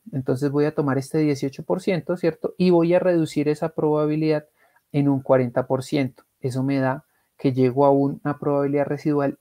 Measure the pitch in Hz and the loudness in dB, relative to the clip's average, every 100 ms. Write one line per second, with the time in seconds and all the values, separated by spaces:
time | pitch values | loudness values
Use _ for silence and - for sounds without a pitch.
0 | - 143 135 131 143 143 147 151 143 131 | -10 -6 -4 -2 -2 0 0 0 -2 -2
1 | 135 160 151 135 139 - - 180 196 180 | -2 0 0 0 -4 -6 -6 -4 -2 -4
2 | - 180 165 160 - - 180 175 170 180 | -4 -4 -2 -4 -6 0 4 4 4 2
3 | 180 170 156 - 147 151 160 - 156 151 | 2 2 0 0 0 -2 -4 -2 0 2
4 | 151 151 156 151 - _ _ _ _ 147 | 0 0 0 0 -4 _ _ _ _ 0
5 | 143 135 135 131 127 131 127 131 131 147 | 2 0 2 2 2 -2 -2 -4 -2 -2
6 | 131 - _ _ 135 127 135 139 131 139 | -2 -6 _ _ -6 -4 -2 0 -2 -4
7 | - _ _ _ 139 131 127 127 143 139 | -10 _ _ _ -2 2 2 4 4 4
8 | 139 151 147 139 151 143 143 143 139 143 | 2 -2 -6 -4 -2 -2 0 -2 -2 -4
9 | 156 147 139 - | -2 0 -2 -4